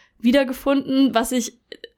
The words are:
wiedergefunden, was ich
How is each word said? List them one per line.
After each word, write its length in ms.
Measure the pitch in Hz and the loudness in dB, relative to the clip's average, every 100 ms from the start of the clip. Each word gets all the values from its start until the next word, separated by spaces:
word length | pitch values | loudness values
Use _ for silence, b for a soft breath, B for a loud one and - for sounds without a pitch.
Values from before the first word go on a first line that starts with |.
| b _ | b _
wiedergefunden, 960 | 233 277 254 254 269 285 269 262 269 | 2 2 2 -2 -2 -2 0 2 2
was 180 | 226 247 | 2 -2
ich 260 | 254 226 - _ - - | -2 -4 -10 _ -20 -16